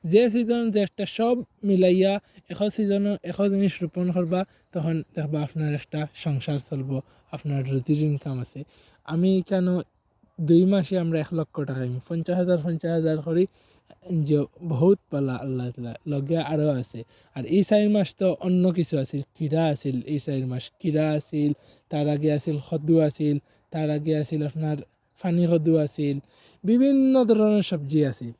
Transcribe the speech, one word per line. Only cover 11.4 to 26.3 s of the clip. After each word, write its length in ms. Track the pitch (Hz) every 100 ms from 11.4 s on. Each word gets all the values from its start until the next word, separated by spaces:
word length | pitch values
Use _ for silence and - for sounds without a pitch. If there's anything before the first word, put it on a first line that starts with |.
| 156 - 139
টাকা 160 | 131
পাই, 180 | 123 127
পঞ্চাশ 320 | - 165 165 180
হাজার, 220 | 175 175
পঞ্চাশ 300 | 160 165 165
হাজার 260 | 165 160 156
করি 220 | 151 165 196 _ _ _ _ - 180 170
যে 160 | 147 147 139 _
বহুত 360 | 170 135 170 196 _
পালা 260 | 143 135 123
আল্লাহ 300 | 139 131 123
তালা, 220 | 120 120 117 160
লগে 320 | 143 139 165
আরও 260 | 147 156 151
আছে। 280 | 131 117 117 - _ _ -
আর 80 | 123
এই 160 | 185
চার 200 | 185 214 208
মাস 180 | 208 185
তো 120 | - 190 160
অন্য 240 | 185 180 180
কিছু 220 | 170 165 151
আছিল, 220 | 135 143 139
কিরা 280 | _ 156 160 160
আছিল, 300 | 143 143 127 113
এই 120 | 147
চার 220 | - 135 131
মাস 180 | 127 - _
কিরা 260 | 175 151 156
আছিল, 400 | 151 - 151 147 147 _ _ _
তার 160 | 147 147
আগে 200 | 147 151
আছিল 240 | 147 165 147
খদু 340 | - 160 151 165
আছিল, 360 | 151 - 151 147 _ _ _
তার 160 | 160 151
আগে 220 | 151 151 156
আছিল 240 | 147 156 147
আপনার 300 | 160 156 147 - _ _ _
ফানি 240 | 185 170 170
খদু 260 | 170 160 160
আছিল, 380 | 151 - 147 143 -